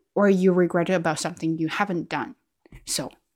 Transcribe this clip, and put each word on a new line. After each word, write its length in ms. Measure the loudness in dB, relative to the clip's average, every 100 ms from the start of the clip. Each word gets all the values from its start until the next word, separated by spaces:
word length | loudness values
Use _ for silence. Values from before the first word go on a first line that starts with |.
| _
or 160 | 2 4
you 220 | 4 4
regret 360 | 4 2 2 0
about 300 | 0 0 -2
something 400 | -6 -4 -4 -2
you 80 | -4
haven't 420 | -2 -4 -4 -4
done. 280 | -6 -8 -12 _ _ _ -20 -8
So 240 | -8 -8 -14 _